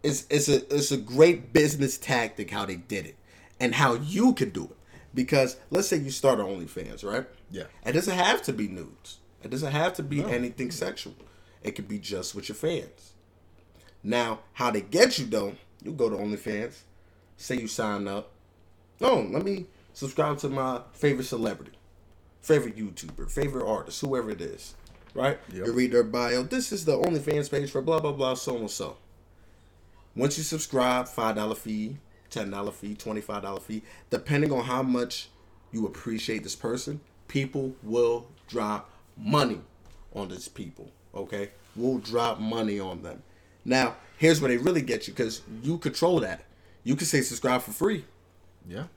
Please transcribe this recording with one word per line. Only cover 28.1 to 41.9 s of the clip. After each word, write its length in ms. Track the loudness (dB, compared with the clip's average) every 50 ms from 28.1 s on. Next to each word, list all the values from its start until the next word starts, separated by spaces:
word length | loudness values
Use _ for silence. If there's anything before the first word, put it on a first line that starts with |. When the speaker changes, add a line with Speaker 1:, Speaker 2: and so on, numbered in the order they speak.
Speaker 1:
blah, 220 | 0 2 2 2 2
so-and-so." 640 | 0 -2 -4 -2 -2 -4 -6 -6 -6 -8 -8 -10 -14 -20 -20 -20 -20 -20 -20 -20 -20 -20 -20 -20 -20 -20 -20 _ -20 -20 -20 -20 -20 -20 -14 -4
Once 220 | 0 0 0 0 -2
you 60 | -4
subscribe, 640 | -4 -4 -4 -4 -2 0 2 4 4 4 2 0 -4
five 280 | -4 0 0 0 0
dollar 200 | 0 -2 -2 -4
fee, 420 | -4 -6 -6 -4 -4 -4 -6 -8 -12 -14 -20 -20 -20 _ -10
ten 200 | -6 -6 -6 -4
dollar 220 | -6 -6 -6 -6
fee, 220 | -8 -8 -10 -10 -10
twenty-five 460 | -8 -8 -6 -6 -6 -6 -6 -6 -6 -6
dollar 160 | -6 -8 -8
fee, 240 | -8 -8 -10 -10 -10 -12 -20 -20 -8 -4
depending 420 | -4 -4 -2 0 2 2 2 2
on 120 | 0 0 -2
how 180 | -2 -2 0 2
much 460 | 2 2 0 0 -2 -4 -10 -10 -14 -20 -20 -20 -20 -20 -20 _ -10
you 140 | -4 -4 -4
appreciate 580 | -4 -4 -8 -8 -6 -6 -4 -4 -4 -4 -4 -6
this 120 | -8 -10
person, 440 | -6 -4 -4 -2 -2 -4 -6 -8 -10 -12 -16 _ -20 -20 -4
people 480 | -2 -2 -2 -2 -2 -4 -4 -4 -6 -10 -8
will 440 | -2 2 4 4 4 4 0 -4 -10 -20 -20 _ -6
drop 440 | -4 -2 0 0 -2 -4 -6 -12 -20 -20 -20 -20 -18 -8
money 440 | -2 2 4 4 4 2 0 -4 -8 -18 -20 -20 -20 -20 -20 -20 -20 -14 -8
on 140 | -8 -8 -8
these 180 | -8 -12 -12 -14
people, 440 | -12 -12 -12 -12 -12 -16 -20 -20 -20 _ _ -14 -10
okay? 360 | -10 -10 -6 -6 -6 -6 -8 -10 -20 -20 -16 -8
We'll 240 | -2 0 0